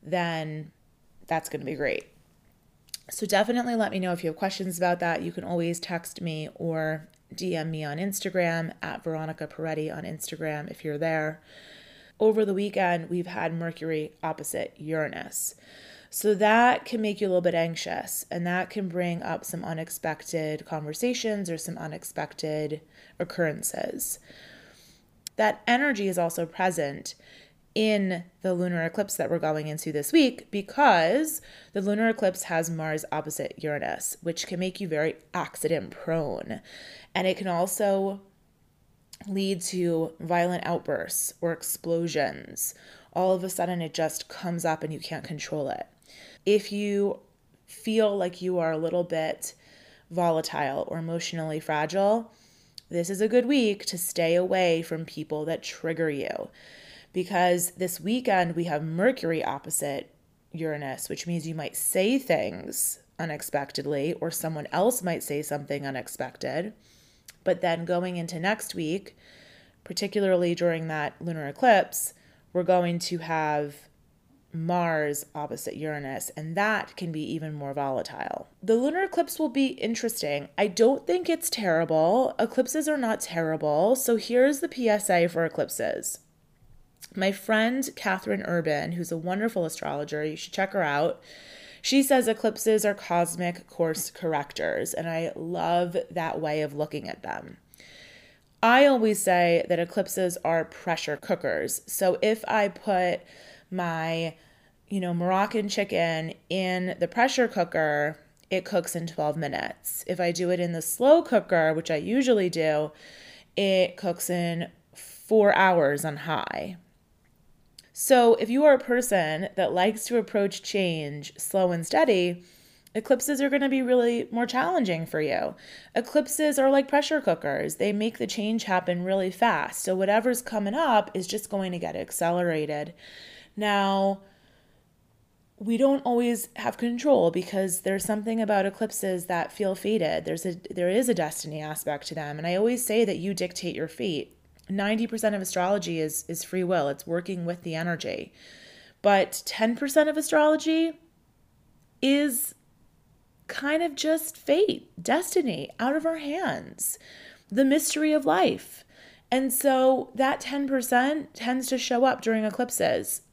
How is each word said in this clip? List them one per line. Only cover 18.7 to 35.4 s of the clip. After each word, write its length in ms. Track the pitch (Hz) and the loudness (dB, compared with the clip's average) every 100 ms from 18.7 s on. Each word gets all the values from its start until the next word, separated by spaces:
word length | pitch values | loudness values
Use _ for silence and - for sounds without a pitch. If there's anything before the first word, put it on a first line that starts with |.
can 200 | - 190 | -4 -4
bring 340 | 170 175 170 | -2 -2 -2
up 220 | - 165 - | -4 -6 -6
some 180 | 165 | -10
unexpected 1000 | - 160 165 - 165 151 - 165 156 151 - | -6 -6 -8 -6 -6 -6 -4 -4 -2 -4 -6
conversations 840 | 156 151 156 240 247 226 208 185 | -8 -6 -2 -2 0 -2 -4 -4
or 80 | 165 | -6
some 200 | - 165 | -8 -8
unexpected 1040 | 160 156 - - 151 - 156 151 151 151 - - - _ | -10 -10 -12 -8 -8 -6 -6 -4 -4 -6 -12 -20 -20 _
occurrences. 1000 | 175 - 170 147 - - - - - - - - - - - - - _ _ _ - - | -8 -2 -2 -2 -8 -6 -6 -6 -8 -10 -14 -20 -20 -20 -20 -20 -20 _ _ _ -20 0
That 240 | 214 - - | 0 2 0
energy 440 | 240 285 220 196 | 2 2 0 0
is 80 | 180 | 0
also 280 | 170 165 165 | 0 0 -6
present 680 | - 185 170 143 143 - - - - - _ _ - | 0 0 0 -4 -4 -12 -14 -20 -20 -20 _ _ 0
in 460 | 214 208 190 175 175 _ | 2 2 0 -2 -6 _
the 120 | 190 | -2
lunar 300 | 180 180 175 | 0 0 0
eclipse 320 | 165 165 196 - | -2 -2 -4 -2
that 160 | 160 | -2
we're 80 | 170 | 0
going 280 | 156 156 151 | 0 -2 -4
into 260 | 151 - | -6 -4
this 180 | 151 143 | -4 2
week, 400 | 330 269 - - | 6 6 2 -8
because 920 | 208 196 - 285 185 165 226 311 - - - - | -6 -6 4 6 6 6 2 0 -6 -12 -20 -8
the 100 | 202 | -4
lunar 280 | 196 208 226 | 0 2 2
eclipse 340 | 226 196 185 | 2 0 0
has 260 | - 165 170 | -2 -2 -2
Mars 360 | 165 156 156 - | -4 -4 -4 -4
opposite 440 | 151 156 - - - | -4 -4 -6 -8 -6
Uranus, 600 | 151 147 - - - - | -4 -2 -2 -4 -6 -6
which 260 | 170 165 - | -6 -4 -4
can 120 | 175 | -2
make 220 | 185 180 | -4 -4
you 60 | 196 | -4
very 260 | 156 160 160 _ | 0 0 -2 _
accident 560 | 180 | -6